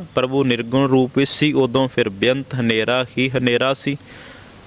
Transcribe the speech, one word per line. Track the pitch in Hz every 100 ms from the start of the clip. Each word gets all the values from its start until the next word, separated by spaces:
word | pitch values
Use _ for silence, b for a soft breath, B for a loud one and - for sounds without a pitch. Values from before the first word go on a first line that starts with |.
| 165
ਪ੍ਰਭੂ | 127 127 135
ਨਿਰਗੁਣ | 131 117 117 131 139
ਰੂਪ | 131 127 143
ਵਿੱਚ | 135
ਸੀ, | - 151
ਉਦੋਂ | 135 131 131 131
ਫਿਰ | - 113
ਬੇਅੰਤ | 98 117 135 135
ਹਨੇਰਾ | 131 117 110 110 127 123 127
ਹੀ | 131
ਹਨੇਰਾ | 131 127 120 131
ਸੀ। | 139 143 139 B B B B B B